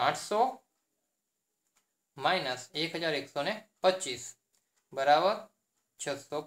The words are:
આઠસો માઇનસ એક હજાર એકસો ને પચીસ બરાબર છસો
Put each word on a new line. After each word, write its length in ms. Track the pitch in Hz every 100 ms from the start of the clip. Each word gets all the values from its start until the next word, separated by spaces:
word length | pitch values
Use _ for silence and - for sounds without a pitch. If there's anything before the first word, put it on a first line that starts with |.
| 135
આઠસો 340 | 151 - 208 262 - _ _ _ _ _ _ _ _ _ _ _ _ _ _ _ 135
માઇનસ 380 | 147 185 135 127 - 151
એક 100 | 165 165
હજાર 120 | 165 143
એકસો 200 | 139 143 165
ને 80 | 214 - _
પચીસ 420 | 185 185 135 120 - - _ _ _ _ _
બરાબર 440 | 135 139 151 190 220 - _ _ _ _ -
છસો 380 | 143 143 - 147